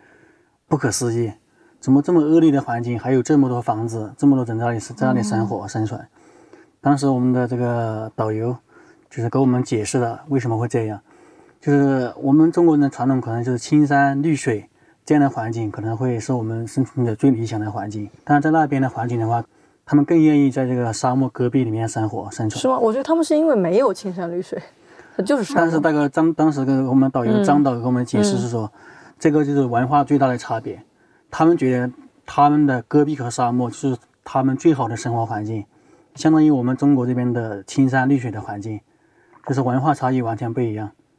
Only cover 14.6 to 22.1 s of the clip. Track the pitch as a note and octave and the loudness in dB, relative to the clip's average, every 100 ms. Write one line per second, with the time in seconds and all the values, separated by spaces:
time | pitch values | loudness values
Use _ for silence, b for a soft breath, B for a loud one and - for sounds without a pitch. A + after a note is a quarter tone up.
14.6 | - b b b - D3+ C#3 B2+ A2+ A2+ | -6 b b b 0 2 2 0 -6 -4
15.6 | G#2+ G2+ G#2+ A2 B2+ A#2 - B2 A2 A2+ | -6 -6 -6 -4 -2 -2 -4 -4 -4 -6
16.6 | A#2 C#3 B2 C3 A#2+ G#2+ C#3 A#2 A2+ A2 | -4 -4 -4 -2 -4 0 2 2 -2 -6
17.6 | G#2+ G#2 G#2 G#2+ G#2 - - C#3+ D#3 D#3+ | -6 -8 -8 -8 -12 -8 0 2 4 2
18.6 | D3+ C3+ B2+ - A#2+ A#2+ A2 A#2 - b | 2 0 -2 -4 -6 -4 -2 -4 -6 b
19.6 | b b - D3 C#3+ E3 D#3 D3 C#3 C3 | b b 0 0 4 4 4 4 2 0
20.6 | B2+ B2 A#2+ A2 C3 C3 B2+ - B2 C3 | -2 -2 -4 -2 0 0 0 -2 0 0
21.6 | A#2 A2 A#2 A#2+ A2 | 0 -2 -4 -4 -4